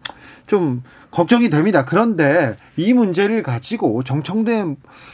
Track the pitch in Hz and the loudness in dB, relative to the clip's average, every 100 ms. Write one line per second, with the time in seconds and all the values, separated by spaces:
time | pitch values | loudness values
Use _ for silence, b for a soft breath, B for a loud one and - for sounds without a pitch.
0 | B B B B - 208 160 123 123 b | B B B B -2 0 0 -2 -8 b
1 | b - 170 240 233 151 180 175 131 170 | b -2 2 2 4 2 2 2 2 0
2 | 233 180 147 160 135 101 b - 185 247 | 0 2 2 2 0 -4 b -4 0 2
3 | 214 170 202 226 151 120 - 226 165 113 | 2 0 0 0 -2 -6 -6 -4 -2 -2
4 | 131 139 147 208 220 226 185 139 B B | -2 -4 -4 -2 -2 -2 -4 -8 B B
5 | B | B